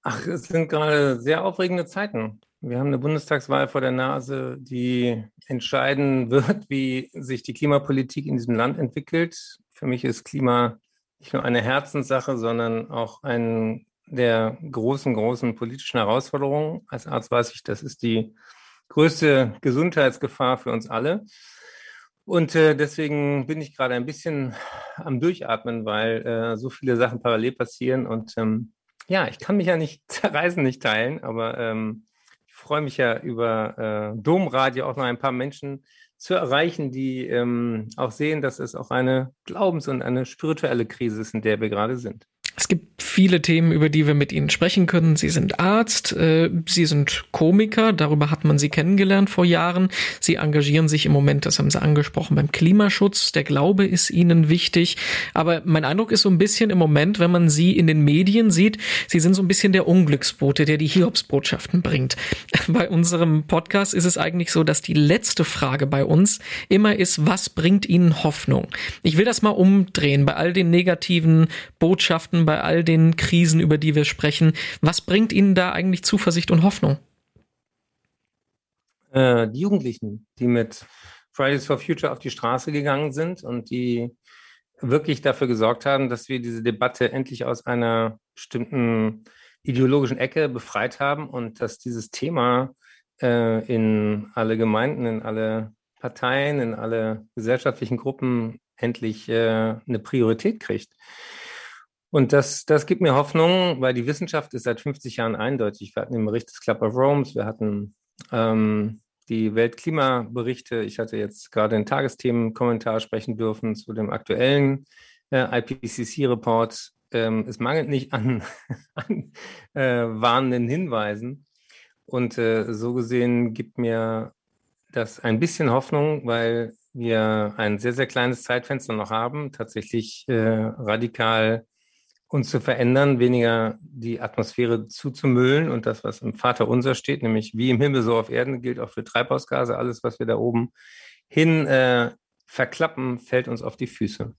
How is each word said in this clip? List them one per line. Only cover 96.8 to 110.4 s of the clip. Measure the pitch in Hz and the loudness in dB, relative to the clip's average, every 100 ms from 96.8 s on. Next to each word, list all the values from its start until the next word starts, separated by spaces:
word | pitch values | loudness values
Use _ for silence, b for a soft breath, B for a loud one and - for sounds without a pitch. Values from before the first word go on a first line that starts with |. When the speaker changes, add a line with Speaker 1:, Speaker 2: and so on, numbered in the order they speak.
| 113 113 110 110 - - | -4 -2 -2 -6 -10 -8
Speaker 1:
gesellschaftlichen | 110 123 143 - 107 120 | -2 0 -2 -4 -6 -4
Gruppen | 135 135 131 123 113 110 _ _ | -4 -4 -2 -2 -4 -10 _ _
endlich, | 120 117 113 110 - | -6 -4 -6 -8 -4
äh, | 113 113 110 110 113 - | 0 0 0 -2 -4 -6
eine | 113 | -8
Priorität | - 135 113 113 196 220 | -4 0 2 2 -2 -4
kriegt. | - - - _ B B B B B B B B B _ _ | -6 -8 -8 _ B B B B B B B B B _ _
Und | 156 131 | 0 4
das, | 143 135 - | 4 2 -6
das | - 151 147 | 0 0 2
gibt | 180 | 0
mir | 170 | 2
Hoffnung, | 131 143 160 165 185 180 135 | 2 2 2 4 4 0 0
weil | 131 | -2
die | 123 120 | 0 -4
Wissenschaft | 147 175 156 - | -6 -4 -6 -6
ist | 123 | -8
seit | 120 113 | -4 -4
fünfzig | 151 143 123 120 | -6 -8 -10 -6
Jahren | 113 107 | -4 -2
eindeutig. | 113 135 107 104 98 | -4 -2 -4 -6 -10
Wir | - | -8
hatten | 107 | -6
den | 120 107 | -4 -2
Bericht | 113 - | -4 -6
des | - | -10
Club | - 110 | -4 -2
of | 110 | -2
Rome, | 123 135 143 131 | 2 2 2 -2
wir | - 107 | -6 -6
hatten, | 110 107 104 101 _ _ _ - | -4 -4 -4 -8 _ _ _ -8
ähm, | 117 113 110 107 107 104 110 _ _ _ | -2 0 2 0 0 -4 -8 _ _ _
die | 113 110 | -4 -2
Weltklimaberichte. | 110 117 - - 156 135 127 113 120 | 0 0 -2 -6 0 0 0 -4 -6